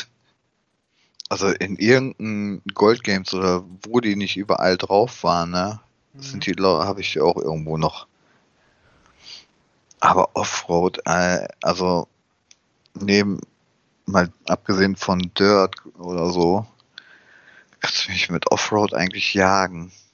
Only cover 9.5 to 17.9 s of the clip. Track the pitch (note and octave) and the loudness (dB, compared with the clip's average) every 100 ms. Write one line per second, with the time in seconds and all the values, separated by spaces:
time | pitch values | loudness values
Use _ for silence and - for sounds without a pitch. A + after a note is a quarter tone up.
9.5 | _ _ _ _ - - F2+ - - - | _ _ _ _ 0 2 4 2 0 -4
10.5 | - - E2+ F2+ - - F2 F2+ F2+ G1+ | -6 0 0 0 -2 -2 0 2 0 -4
11.5 | - - F2 F#2 F2 - _ _ _ _ | -6 -2 0 0 0 -4 _ _ _ _
12.5 | _ _ _ _ - G2+ G2+ G2+ F#2 - | _ _ _ _ -8 2 2 2 -2 -10
13.5 | _ _ _ _ _ - F#2+ F2 - - | _ _ _ _ _ -2 0 0 -2 -4
14.5 | F2 - F#2+ G2 F#2+ - F2+ F2 - G2 | -4 0 2 2 0 -2 -2 -2 2 4
15.5 | G2+ F#2+ - - F2 F2 F2 F2 F2 E2+ | 6 4 -2 -20 -14 -8 -2 0 2 2
16.5 | G2 A2 _ _ - _ _ _ _ _ | 2 -2 _ _ -20 _ _ _ _ _
17.5 | - _ - - | -20 _ -10 -6